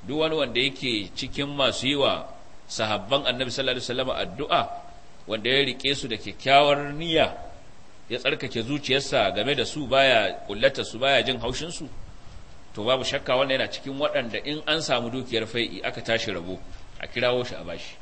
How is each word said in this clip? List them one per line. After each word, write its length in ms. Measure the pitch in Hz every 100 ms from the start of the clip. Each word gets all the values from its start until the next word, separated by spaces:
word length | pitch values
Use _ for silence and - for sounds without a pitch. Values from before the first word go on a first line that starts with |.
| 95
Duk 120 | 151
wani 160 | 160 160
wanda 240 | 131 117
yake 500 | 139 135 131 110 95 -
cikin 320 | 131 - 143
masu 380 | 143 131 - 127
yi 80 | 143
wa 300 | 127 85 - - - - -
sahabban 560 | - 110 104 98 139
Annabi 260 | 139 123 127
sallallahu 300 | 123 131 127
alaihi 60 | 113
wasallam 220 | 123 104
addu'a, 500 | 87 98 101 143 165 101 - - - - - -
wanda 220 | 107 107
ya 140 | 135
rike 300 | 139 123 135
su 120 | 139 131
da 80 | 110
kyakkyawar 760 | 104 - 131 139 147 143 143
niyya, 400 | 147 170 160 120 - - - - - - - -
ya 80 | 123
tsarkake 440 | 135 147 131 117
zuciyarsa 680 | 113 147 - 135 135 135 101
game 200 | 92 117
da 100 | 143
su, 220 | 110 151 135
baya 580 | 131 135 117 98 - -
kullata 380 | 101 131 135
su, 140 | 101 113
baya 240 | 131 135
jin 180 | 113 120
haushin 300 | 117 127 160
su, 160 | 165 147 - - - - - - - -
to, 100 | -
babu 180 | 107 131
shakka 300 | 131 139 -
wannan 240 | 127 139 131
yana 120 | 107
cikin 240 | - 135 139
waɗanda 440 | 147 143 120 110
in 160 | 135 151 156
an 160 | 160
samu 260 | 151 123 117
dukiyar 360 | 127 127 113 110
fai'i 340 | 120 113 95
aka 200 | 123 120
tashi 280 | - 113 110
rabo, 280 | 90 85 92 - - - -
a 60 | -
kirawo 340 | 120 123 123 120
shi 80 |
a 100 | -
bashi. 320 | 85 85 - -